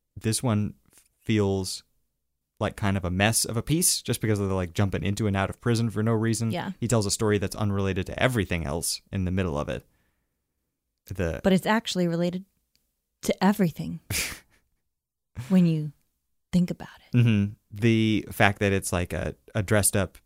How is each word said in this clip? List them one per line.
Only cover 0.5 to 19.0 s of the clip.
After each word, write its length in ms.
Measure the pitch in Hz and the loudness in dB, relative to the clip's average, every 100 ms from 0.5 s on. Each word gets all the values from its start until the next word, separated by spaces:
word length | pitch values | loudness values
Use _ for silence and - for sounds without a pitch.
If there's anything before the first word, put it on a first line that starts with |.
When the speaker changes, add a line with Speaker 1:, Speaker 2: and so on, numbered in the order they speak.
| 107 104 - _ - _ _ | 0 -2 -8 _ -20 _ _
Speaker 1:
feels 640 | - 110 101 98 95 - - _ _ _ _ _ _ - | -2 0 2 0 -2 -8 -14 _ _ _ _ _ _ -6
like 160 | 107 - | -6 -2
kind 220 | 101 98 | 0 0
of 60 | 87 | 0
a 40 | |
mess 360 | 90 104 113 - | 2 2 2 -2
of 100 | 113 | -4
a 60 | |
piece 400 | - 156 185 - | 0 0 2 0
just 180 | - - | -2 -4
because 180 | 110 104 | 0 0
of 100 | 98 | 0
the, 40 | |
like, 200 | 95 90 | -2 -2
jumping 280 | 82 98 95 | 0 0 0
into 240 | 98 101 110 | -2 -2 0
and 100 | 98 | 0
out 120 | 95 | -2
of 120 | - | -2
prison 280 | 120 113 117 | 0 2 0
for 140 | 104 | 0
no 100 | 110 | 0
reason. 380 | 110 113 110 113 | 2 0 0 -2
Speaker 2:
Yeah. 220 | 170 - 180 | -4 -6 -6
Speaker 1:
He 80 | 113 | 0
tells 200 | 120 101 | 2 2
a 40 | |
story 280 | - 110 104 | 0 2 2
that's 180 | 98 - | 0 -4
unrelated 480 | 104 98 98 92 90 | -2 0 0 -2 -4
to 160 | - | 0
everything 440 | 127 123 90 87 73 | 0 0 -2 -2 -2
else 340 | 82 - - - | -4 -4 -8 -6
in 140 | 98 | -4
the 60 | 90 | -2
middle 280 | 92 92 73 | -2 -2 -2
of 100 | 71 | -4
it. 160 | 58 - _ _ _ _ _ _ _ _ _ _ _ - | -6 -10 _ _ _ _ _ _ _ _ _ _ _ -14
The 340 | 95 85 76 | -4 -4 0
Speaker 2:
But 100 | 196 | 2
it's 120 | 185 - | 2 2
actually 400 | 214 - 185 175 | -2 -2 -2 -2
related 380 | 165 175 180 190 _ _ _ _ _ _ _ | 0 -2 -4 -12 _ _ _ _ _ _ _
to 200 | - - | -4 2
everything 580 | 185 208 180 - 165 170 - | 2 4 0 0 -10 -10 -6
Speaker 1:
<laughs> 1400 | - - - _ _ _ _ _ _ _ _ _ - 120 | -6 -6 -8 _ _ _ _ _ _ _ _ _ -14 0
Speaker 2:
when 180 | 190 170 | 4 4
you 260 | 160 151 - _ _ _ _ _ | 2 -2 -10 _ _ _ _ _
think 180 | 180 175 | 0 0
about 180 | 170 - - _ | -4 -12 -20 _
it. 60 | 120 | 4
Speaker 1:
Mm-hmm. 360 | 117 107 101 107 _ | 4 4 0 -4 _
The 540 | 101 117 113 110 107 - | 0 2 4 4 2 -2
fact 280 | - 104 101 | 2 2 4
that 120 | 101 | 0
it's, 200 | 95 - | 0 -2
like, 200 | 90 | -4